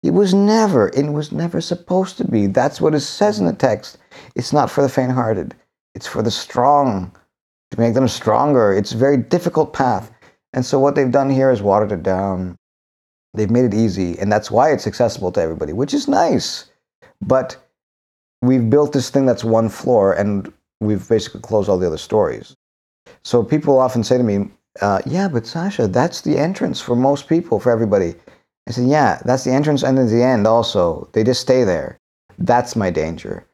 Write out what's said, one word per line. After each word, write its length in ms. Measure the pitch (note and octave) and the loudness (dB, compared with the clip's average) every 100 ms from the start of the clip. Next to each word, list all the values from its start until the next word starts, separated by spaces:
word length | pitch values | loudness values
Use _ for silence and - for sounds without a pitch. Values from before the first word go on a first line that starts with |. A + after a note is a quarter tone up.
It 100 | - | 0
was 200 | E3+ G3+ | 2 2
never, 560 | G3 G3+ A3 A3 C#3+ G2 | 2 4 2 2 2 2
it 220 | - D3 | 0 -2
was 180 | D3 D3+ | -4 -6
never 300 | - E3+ E3+ | -6 -4 -4
supposed 560 | E3+ F3 - F3+ F#3+ - | -6 -8 -2 -2 -2 -6
to 80 | - | -2
be. 220 | A2+ G2+ | 0 0
That's 340 | G2 B2 - | 0 0 0
what 140 | D#3 D3+ | 0 0
it 60 | |
says 380 | C3 - G#3 G#3+ | -4 0 0 2
in 60 | F3 | -2
the 80 | |
text. 460 | G3 C3 G#2+ - - _ - - - | 0 -2 -2 -6 -20 _ -20 -12 -10
It's 160 | B2+ | -2
not 180 | D3 A#2+ | 0 0
for 120 | - | 0
the 80 | C#3 | 0
faint-hearted. 640 | C3+ B2+ B2+ A2+ G#2 E2 - _ _ _ | 0 -2 -2 -2 -2 -6 -12 _ _ _
It's 140 | - - | -16 -10
for 160 | - | -4
the 80 | A2+ | -2
strong, 800 | - - B2+ B2+ D3 C3+ G2 F#2 _ _ _ _ _ _ | -4 -6 0 4 4 2 -2 -8 _ _ _ _ _ _
to 100 | - | -2
make 140 | A#2 | 0
them 140 | A#2 C3 | 2 0
stronger. 680 | - - A2+ C#3+ C#3 G#2+ | 0 0 2 4 4 4
It's 200 | G2 G#2 | 2 -2
a 40 | A#2 | 0
very 200 | C3+ C#3+ | 2 2
difficult 540 | A2+ F3+ F3 - D3+ | 0 -2 0 -2 -2
path." 400 | - C3 G2+ A2 _ - _ _ | -2 -2 -2 -6 _ -20 _ _
And 120 | C3 B2 | -6 -2
so 120 | C#3+ | 2
what 180 | C#3 C#3+ | 2 2
they've 160 | C3 C3+ | 2 2
done 100 | C3+ | 2
here 220 | C3+ C3+ | 2 2
is 100 | A#2 | 2
watered 320 | G2+ G2 G#2 | 2 2 2
it 100 | G2+ | -2
down. 540 | E2+ F#2 G2 F#2 F#2 F2 _ _ _ _ _ _ _ | -2 -2 -2 -4 -6 -10 _ _ _ _ _ _ _
They've 160 | - G#2 | -4 0
made 160 | A#2 B2+ | 2 2
it 80 | |
easy, 460 | G2+ A2+ F#2+ F2+ E2+ | 2 0 0 -4 -4
and 100 | G2 | 0
that's 220 | G#2 - | 0 0
why 200 | G#2+ D3+ | 2 2
it's 160 | C#3+ - | 2 -4
accessible 440 | - A#2+ - F#2 | -2 -2 0 -4
to 80 | F2+ | -2
everybody, 300 | D#2+ D#2+ D2 | -2 -4 -6
which 220 | - C3+ | -4 -2
is 160 | D4 C#4+ | -4 -2
nice. 560 | C#4 E4 - - - - _ _ _ - _ | 0 2 0 -2 -10 -16 _ _ _ -20 _
But 340 | - C3 - - _ _ _ _ _ _ _ _ | 0 0 0 -12 _ _ _ _ _ _ _ _
we've 280 | B2 C3 A2+ | 0 2 4
built 220 | C#3+ D3 | 2 2
this 180 | C#3+ B2+ | 0 0
thing 160 | C#3+ C3+ | 0 2
that's 200 | A#2 A2+ | 0 2
one 240 | A2+ A2+ | 2 0
floor, 420 | - - A#2+ G2 | -2 0 4 4
and 400 | F#2+ G2+ G2+ F#2+ _ _ _ | 2 0 -2 -6 _ _ _
we've 280 | G#2+ G#2 F2+ | -2 -2 0
basically 340 | A2 - - | -2 -2 -16
closed 280 | - A2 G2 | -2 -2 0
all 80 | F#2 | 0
the 80 | F2+ | 0
other 120 | D#2 | -4
stories. 580 | - G#2+ F2+ A1+ - - _ _ _ _ _ - | -2 0 0 -4 -14 -20 _ _ _ _ _ -20
So 200 | - A#2+ | -2 0
people 340 | G#2 D3+ C#3+ C3+ | 2 0 2 2
often 260 | B2+ A#2+ | 4 0
say 140 | A2 B2+ | 0 2
to 60 | |
me, 260 | A#2+ G2+ G2+ _ _ - | 2 0 -4 _ _ -4
uh, 200 | G2+ F#2+ - | -2 0 -2
"Yeah, 220 | D#3+ G3 | -2 -2
but 180 | C3 A2 | -2 -6
Sasha, 420 | E3 F#3 G3 A2 | -6 -6 -2 -2
that's 340 | F#2 D#3+ - | 0 -2 -4
the 180 | - D3+ | -4 -2
entrance 420 | D#3 G3 - - | -2 -2 -6 -6
for 140 | - A#2+ | -4 0
most 320 | C3 C#3+ - | 0 -2 0
people, 320 | E3 E3+ G#2 | -2 0 -2
for 120 | B2 | 0
everybody." 440 | A#2 A2+ G2 E2+ E2+ - _ _ _ - | 0 2 0 0 -6 -18 _ _ _ -10
I 40 | |
said, 160 | A#2 B2 | -2 2
"Yeah, 320 | D3+ B2 E2 - | 4 2 0 -2
that's 180 | C3 | -2
the 80 | C3 | 0
entrance 320 | C3 D3 C#3+ | 0 2 0
and 140 | C3+ C3 | 2 2
then 100 | B2 | 2
the 160 | A2+ | 2
end 220 | B2+ B2 G#2 | 2 2 2
also. 600 | A#2 A#2 G#2 F2 D#2+ - | 2 2 0 0 -2 -4
They 100 | - | 0
just 180 | A2 B2 | 0 0
stay 220 | - B2+ | 2 2
there. 340 | A2 E2+ C2 - _ _ _ - | 2 0 -4 -14 _ _ _ -8
That's 380 | F2+ A#2+ A#2+ A2+ | 0 0 0 -2
my 140 | F#2+ | -2
danger." 560 | D#2 D#2 E2 - G1+ _ | -2 -4 -6 -10 -12 _